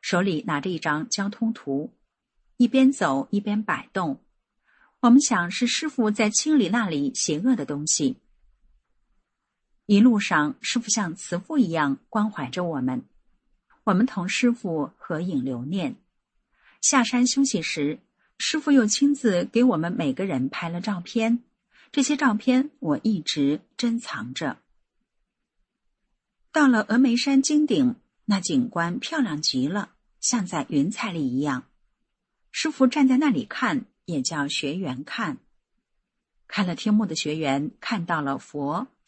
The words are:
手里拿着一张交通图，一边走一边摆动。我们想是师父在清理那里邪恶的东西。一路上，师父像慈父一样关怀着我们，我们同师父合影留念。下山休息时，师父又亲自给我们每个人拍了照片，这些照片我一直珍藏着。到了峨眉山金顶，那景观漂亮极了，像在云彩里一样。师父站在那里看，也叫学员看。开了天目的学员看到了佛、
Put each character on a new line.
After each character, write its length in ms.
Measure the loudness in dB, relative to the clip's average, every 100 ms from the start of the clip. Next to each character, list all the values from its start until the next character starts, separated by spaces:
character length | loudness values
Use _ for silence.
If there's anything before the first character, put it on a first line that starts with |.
手 200 | -2 0
里 220 | 2 0 -2
拿 120 | -2
着 100 | -2
一 100 | -4
张 280 | -2 -2 -2
交 220 | -4 -4
通 240 | -2 -4
图， 400 | -4 -4 -4 -6 _ _ _ _ _ _ 0
一 100 | 2
边 240 | 6 4
走 360 | 4 0 0 -2
一 100 | -4
边 220 | -2 -4
摆 260 | -2 -4 -4
动。 260 | -6 -4 -6 _ _ _ _ _ _ _ _
我 80 | 6
们 120 | 6
想 300 | 6 0 -2
是 160 | -2 -2
师 200 | -2 -6
父 220 | -2 -2
在 200 | 2 0
清 280 | 0 2 2
理 120 | 4
那 200 | 0 -2
里 240 | -2 -4
邪 240 | -4 -4 -2
恶 180 | 0 0
的 100 | -2
东 200 | -6 -2
西。 320 | 0 0 -4 _ _ _ _ _ _ _ _ _ _ _ _ _ _ _ _ 2
一 140 | 6
路 180 | 6 6
上， 380 | 2 0 0 -4
师 180 | -4 -4
父 100 | -2
像 240 | -2 -4
慈 240 | -8 -6 -8
父 200 | -4 0
一 140 | 2
样 280 | 2 0 -2 _
关 240 | -2 -2
怀 180 | -4 -8
着 140 | -4
我 180 | -4 -2
们， 220 | -2 -4 -8 _ _ _ _ _ _ _
我 100 | 0
们 120 | 2 2
同 240 | -2 -6
师 200 | 0 0
父 420 | 0 -4 -4 -6 _
合 220 | -8 -6
影 240 | -4 -4
留 220 | -4 -6 -6
念。 320 | -4 -4 -8 _ _ _ _ _ _ _ _
下 240 | 0 2
山 240 | 2 2 2
休 160 | 2
息 180 | 0 0
时， 380 | -4 -2 -2 -4 _ _ _ -8
师 200 | -4 -2
父 140 | 4
又 160 | 4 4
亲 260 | 4 2
自 300 | 2 2 0
给 180 | 0 2
我 140 | 4 4
们 140 | 0
每 220 | -2 -2
个 120 | -2 -2
人 220 | -2 -4
拍 220 | -4 -8
了 100 | -6
照 220 | -4 -6
片， 420 | -4 -2 0 0 _ _ _ _ _
这 100 | -2
些 140 | 0 2
照 180 | 2
片 380 | 2 2 2 2 -4
我 200 | -2 0
一 160 | 0 -2
直 400 | -2 0 0 0 _ -6
珍 240 | -4 -2
藏 340 | -6 -10 -10
着。 240 | -6 -6 -8 _ _ _ _ _ _ _ _ _ _ _ _ _ _ _ _ _ _ _
到 160 | 2 4
了 160 | 4 2
峨 120 | 2
眉 200 | 4 2
山 240 | 2 2
金 260 | 4 2 2
顶， 280 | 2 2 0 _ _
那 160 | -2 -2
景 300 | 0 0 0
观 300 | -2 -2 -4
漂 200 | -6 -4
亮 220 | -2 -2
极 260 | -4 -2 -2
了， 280 | -4 -8 _ _ _
像 240 | -2 -2 -2
在 200 | -4 -2
云 200 | 0 0
彩 220 | -2 -6
里 180 | -4 -4
一 120 | -2
样。 240 | -2 -4 -8 _ _ _ _ _ _ _ _
师 180 | -6 -4
父 160 | 2 2
站 180 | 4 4
在 120 | 4
那 120 | 2
里 140 | 0
看， 420 | -2 -4 -2 -2 -6 _ -8
也 160 | -6
叫 260 | -4 -4 -4
学 280 | -4 -6 -6
员 280 | -6 -8
看。 360 | -10 -8 -6 -8 _ _ _ _ _ _ _ _ _ _ -10
开 160 | -4
了 100 | -4
天 200 | -2 0
目 120 | 2 0
的 100 | -4
学 200 | -4 -2
员 360 | -2 -2 -2 -8
看 260 | -6 -6 -2
到 160 | -4
了 160 | -2 -6
佛、 500 | -8 -8 -4 -4 -8 _